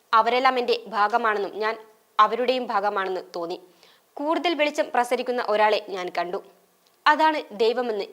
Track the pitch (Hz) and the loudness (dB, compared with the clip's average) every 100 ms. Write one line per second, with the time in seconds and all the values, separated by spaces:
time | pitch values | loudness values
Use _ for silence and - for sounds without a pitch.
0 | - 226 226 247 262 254 240 226 196 214 | 0 2 4 4 2 2 0 -2 -2 -2
1 | 208 240 226 208 190 196 214 226 - _ | 0 2 0 0 -4 -4 -4 -6 -12 _
2 | _ - 214 220 247 254 240 208 202 202 | _ 2 4 4 0 0 0 -2 0 -2
3 | 190 185 - 175 170 180 - _ _ _ | -2 -4 -8 -8 -8 -8 -12 _ _ _
4 | _ - 294 330 349 302 294 302 - 240 | _ -6 -2 0 0 0 0 0 -2 0
5 | 240 247 254 247 - 208 214 208 - 185 | 0 -2 -2 -4 0 2 2 2 -2 -8
6 | 180 180 175 196 - _ _ _ _ _ | -8 -6 -6 -8 -12 _ _ _ _ _
7 | 294 302 311 302 - 208 226 240 247 208 | 2 4 4 2 -4 0 0 0 -2 -4
8 | - | -6